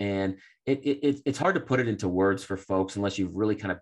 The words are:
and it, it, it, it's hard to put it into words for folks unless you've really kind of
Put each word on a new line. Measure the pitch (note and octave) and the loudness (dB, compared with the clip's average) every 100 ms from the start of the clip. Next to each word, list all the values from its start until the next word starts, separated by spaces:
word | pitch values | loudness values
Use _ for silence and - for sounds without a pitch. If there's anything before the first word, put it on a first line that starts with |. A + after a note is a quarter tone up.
and | G2+ G2 G2 F#2+ - _ - | -2 0 -2 -4 -10 _ -2
it, | C3+ | -2
it, | C#3 C#3 D3 | 0 0 0
it, | C#3 | 0
it's | - B2+ | -2 0
hard | D#3+ | 2
to | F#3 | 2
put | - B2+ | 2 0
it | A#2 | 2
into | G#2+ F#2 | 0 0
words | F2+ G2 F#2+ | 2 2 2
for | - F#2+ | -2 -8
folks | - F#2+ F#2+ G2+ | -2 0 0 0
unless | G2+ F#2+ | -2 -2
you've | F#2 E2+ | -4 0
really | G#2+ | 0
kind | G#2 G2+ | 0 -2
of | F2 | -6